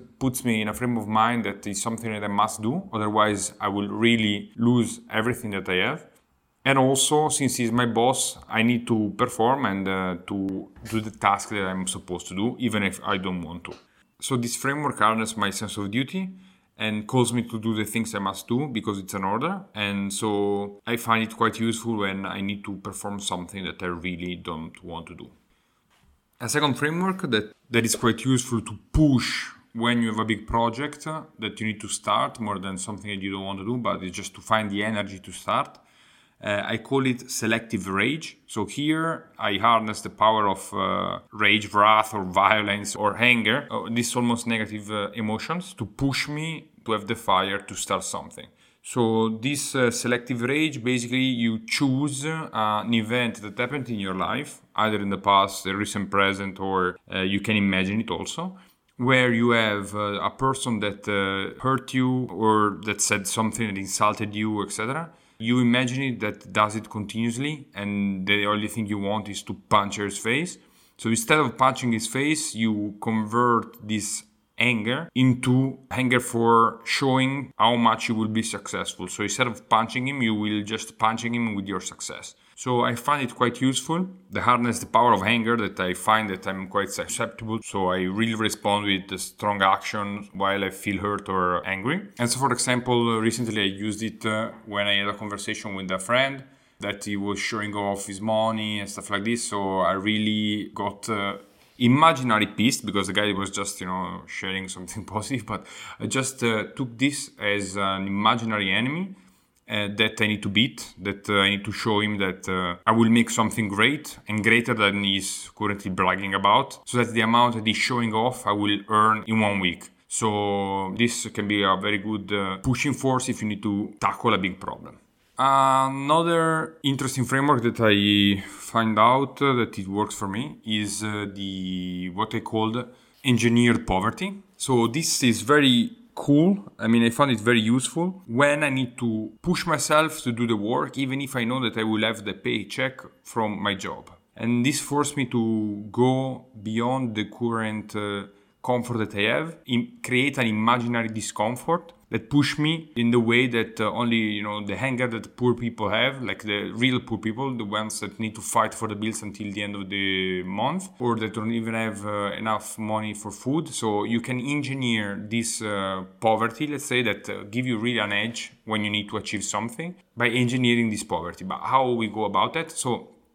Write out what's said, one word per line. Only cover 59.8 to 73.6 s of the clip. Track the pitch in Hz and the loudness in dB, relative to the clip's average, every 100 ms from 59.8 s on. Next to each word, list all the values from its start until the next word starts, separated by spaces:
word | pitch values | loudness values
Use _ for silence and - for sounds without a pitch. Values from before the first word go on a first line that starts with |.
| 95 | -4
uh, | 104 104 101 | -4 -4 -2
a | 92 | -4
person | - 135 123 127 110 | 0 -2 0 -2 -2
that, | 104 101 - | -2 -4 -2
uh, | 101 98 98 98 - | 0 0 -2 -4 -4
hurt | 127 131 131 | 0 0 0
you | 131 127 127 127 | 0 2 2 -2
or | 90 110 107 104 90 101 | 0 4 6 4 2 -4
that | 101 | -2
said | - 104 98 | 2 0 0
something | - 110 101 113 | 0 0 0 -4
that | 98 | -4
insulted | 98 - 107 107 107 | -4 0 2 2 -4
you, | 104 107 107 | -2 -2 -2
et | 95 | -4
cetera. | - 110 143 165 - _ - | -4 -4 -4 -6 -14 _ -8
You | 113 123 | 0 4
imagine | 120 123 127 127 | 6 4 2 0
it | 139 110 | -2 -2
that | 104 104 - | -4 -6 -2
does | 101 107 107 | 2 4 2
it | 107 | -6
continuously, | 110 104 110 117 117 143 151 - | -8 -6 -2 -2 -2 -4 -6 -10
and | 98 101 101 101 98 95 | -8 -4 0 0 0 2
the | 101 101 | 2 2
only | 107 104 | 0 -2
thing | 113 104 | -4 -4
you | 104 | -2
want | 101 107 104 | -2 -2 -4
is | 98 | -10
to | - | -10
punch | 98 - 107 101 101 | -10 2 2 2 -2
his | 101 92 | -4 -4
face. | 110 131 175 - _ _ _ - | 0 0 -2 -10 _ _ _ -6
So | 113 | 0
instead | 113 - 156 | 0 4 4
of | 139 113 | 4 4
punching | 131 123 123 | 2 2 0
his | 113 110 | 0 -2
face, | 131 143 156 - | -2 0 0 -2
you | 107 113 107 104 101 | 0 0 0 -2 -6
convert | - 110 107 117 123 117 | -2 -2 0 2 4 4